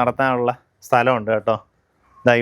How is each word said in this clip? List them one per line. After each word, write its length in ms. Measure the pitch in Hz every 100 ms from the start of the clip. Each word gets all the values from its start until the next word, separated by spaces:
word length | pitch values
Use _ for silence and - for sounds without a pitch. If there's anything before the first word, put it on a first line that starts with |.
നടത്താനുള്ള 500 | 123 120 135 123 120 123 _ _ -
സ്ഥലമുണ്ട് 420 | 123 123 120 107 107
കേട്ടോ. 220 | 101 107 - _ _ _ _ _ 123
ദാ 80 | 120